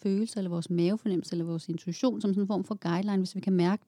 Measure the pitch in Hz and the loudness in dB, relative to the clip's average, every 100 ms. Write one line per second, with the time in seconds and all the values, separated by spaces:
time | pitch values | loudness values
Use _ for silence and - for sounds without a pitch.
0 | 202 196 226 208 185 170 165 175 170 220 | 0 0 0 -4 -4 -2 0 2 2 2
1 | 214 175 - 175 170 165 - 165 180 165 | 0 -2 -2 -4 -2 -4 -4 -6 -6 -2
2 | 254 214 208 190 196 196 190 208 165 175 | 0 0 0 2 0 0 -4 -4 -2 0
3 | 208 190 185 190 190 180 175 208 | 0 0 0 -2 2 4 4 2